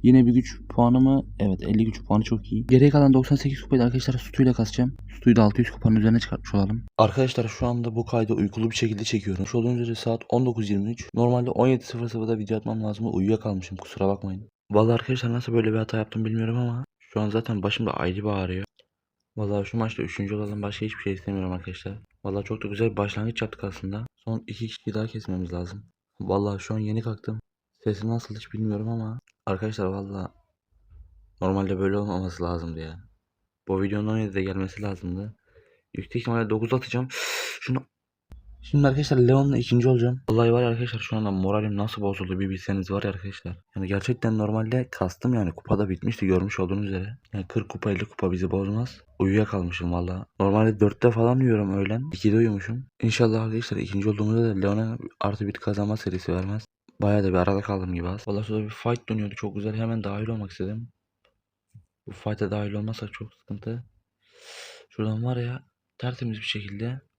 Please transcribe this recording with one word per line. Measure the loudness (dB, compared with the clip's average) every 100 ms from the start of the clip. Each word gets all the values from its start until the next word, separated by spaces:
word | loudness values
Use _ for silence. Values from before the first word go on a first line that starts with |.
Yine | 10 8 8
bir |
güç | 4 2 -10 -6
puanı | 2 4 6
mı? | 6 4 0 -2
Evet, | 0 0
elli | 0 2 2
güç | -2 2
puanı | 2
çok | 2 -2 -2
iyi. | -4 4
Geriye | 8 8
kalan | 8 8
doksan | 8 6 2
sekiz | 2 -4
kupayı | 0 4
da | 4
arkadaşlar | 2 0
Stu'yla | -2 -4 4 4
kasacağım. | 4 0 0 -2 -2 -14 2
Stu'yu | 6 8
da |
altı | 8 6
yüz | -2
kupanın | 2 4 6
üzerine | 6 4
çıkartmış | 2 -8 -2
olalım. | 0 2 -2 -6 4
Arkadaşlar | 4 6 2 2 -4
şu | -2 -2
anda | 0 -2 -4
bu | 0
kaydı | 0 2
uykulu | 2 0 0 -2
bir | 0
şekilde | -2 -2
çekiyorum. | -2 -2 -2 -4 -2
Şu | 0
olduğunuz | 0 0
üzere | -2 -4
saat | -2 -4 0
on | 2 2
dokuz | 0 0
yirmi | 0 0
üç. | -6 -6
Normalde | 2 4 4 0
on | 2 4
yedi | 4
sıfır | -2 -8 -6
sıfırda | -4 -2 -2
video | 0 -2
atmam | -2 -4
lazım. | -4 -2 -2
Uyuyakalmışım, | 0 2 2 0 -4 -6 -12
kusura | -12 0 0
bakmayın. | 0 -4 -8 -12 _ _
Vallahi | 4 6
arkadaşlar | 4 0 -2 0
nasıl | -2 0
böyle | 2 2
bir | 0
hata | 0 -2
yaptım | -2 -2 -2
bilmiyorum | 0 0 0
ama | -2 -4 -8 _
şu | _ -2
an | 0
zaten | 0 0 -2
başım | -2 -2 -2
da |
ayrı | 0 -2 -2
bir | -2
ağrıyor. | -2 -2 -4 -8 _ _ _ _ _ _ -6
Vallahi | -2 -2 -2
şu | -2
maçta | -2 -4
üçüncü | -6 -6 -4 -4
olalım. | -4 -6
Başka | -6 -6 -8
hiçbir | -6
şey | -6
istemiyorum | -4 -4 -4 -4
arkadaşlar. | -6 -8 -10 -12 -12 _ _
Vallahi | -6 -6
çok | -4 -8
da | -6
güzel | -2 0
bir | 0
başlangıç | -4 -2 -6 -4
yaptık | -6 -6
aslında. | -10 -8 -8 -8 -10 _ -6
Son | -6 -8
iki | -10 -10
kişiyi | -8 -6
daha | -4 -4
kesmemiz | -6 -6 -6 -4
lazım. | -6 -8 -10 -18 _ _ _
Vallahi | -2 0 0 -4
şu | -4
an | -4
yeni | -2 -4
kalktım. | -4 -8 -8 -10 _ _ _ _
Sesim | -4 -2 -2
nasıl | -4 -6 -14
hiç | -10
bilmiyorum | -4 -4 -2 -4
ama | -6 -6 -10 _ _ -6
arkadaşlar | -4 -4 -4 -4
vallahi | -4 -8 -10 -10 _ _ _ _ _ _ -20 -20 _ _ _
normalde | 0 0 0 0
böyle | 0 0
olmaması | -2 -4 -4 -4
lazımdı | -4 -4 -6 -8
ya. | -10 -14 -18 _ _ _ _ _ -4
Bu | -2
videonun | 0 -2 -2
on | -2
yedide | -2 -2
gelmesi | -2 -2 -4 -6
lazımdı. | -8 -6 -6 -6 -8 -14 _ _ _ _ _
Yüksek | -12 -6 -6
ihtimalle | -2 -2 0
dokuz | 0 0
atacağım. | -2 -2 -4 -4 -6 -6
<sighs> | -6 -8 -8
Şunu | -4 -4 -4 _ _ _ _ -20 -20 -20 0
şimdi | 4 6
arkadaşlar | 4 2 6
Leon'la | 8 8 4 2
ikinci | 4 4 6
olacağım. | 4 4 0 0
Vallahi | 4 6
var | 4
ya | 2
arkadaşlar | 0 -4 -6
şu | -4 -2
anda | 0
moralim | 0 2 2 0 -2
nasıl | -4 -2
bozuldu | -4 -2 -4 -2
bir | -4
bilseniz | -4 -4 -4 -2
var | -2
ya | -2
arkadaşlar. | -6 -10 -12 -12 -12 _ -8
Yani | -2
gerçekten | -2 -2 0 0 0
normalde | 0 -2 0 -2 -4
kastım | -2 -4 -2 -2
yani | 0 -2
kupada | -4 -2 0 0
bitmişti | -2 -4 -2 2
görmüş | 2 2 -2
olduğunuz | -2 -2 -4
üzere. | -6 -6 -12 _
Yani | -10 -4
kırk | -6 -6
kupa | -6 -2
elli | -2 -4
kupa | -4 -2
bizi | 0 -2
bozmaz. | -2 -2 -4 -4 -10 _ _
Uyuyakalmışım | 2 4 2 0 -4 -4 -2
valla. | -2 -4 -6 -10 0
Normalde | 4 6 4 6
dörtte | 2 6 2
falan | 4 2 4
uyuyorum | 4 2 2
öğlen. | 0 0 -2 -4
İkide | 0 4 4
uyumuşum. | 4 0 -4 -8 -10 _
İnşallah | -2 4 2 2
arkadaşlar | -2 -4 -4 -6
ikinci | -4 -2 0
olduğumuzda | 0 0 2
da | 0 0
Leon'a | 0 0 -2 -4 -10 _
artı | -4 -2 -4
bir |
kazanma | -4 -4 -2 -2 -2
serisi | -4 -6 -4
vermez. | -4 -4 -6 -10 _ _ _
Bayağı | 2 4
da | 4
bir | 2
arada | 2 0
kaldım | -2 -4 -2
gibi | -4 -4
az. | -6 -4
Valla | -4
şurada | -2 -4
bir | -4
fight | -4 -2 -2 -2
dönüyordu | -4 -4 -6
çok | -8 -6
güzel. | -6 -4
Hemen | -2 -2
dahil | -4 -6 -6
olmak | -6 -8
istedim. | -6 -6 -6 -10 _ _ _ _ _ _ _ _ -20 _ _ -20
Bu |
fight'a | -8 -6 -4 -2
dahil | -2 -4
olmazsak | -6 -6 -8 -10
çok | -12 -16
sıkıntı. | _ _ -10 -8 -10 -12 _ _ _ _ _ -20 -20 -20 -20 _
Şuradan | -6 -4 -2
var | -2 -4
ya | -4 -8 _ _ _ _
tertemiz | -8 -4 -6 -6
bir |
şekilde. | -6 -8 -8 -8 -8 -8 _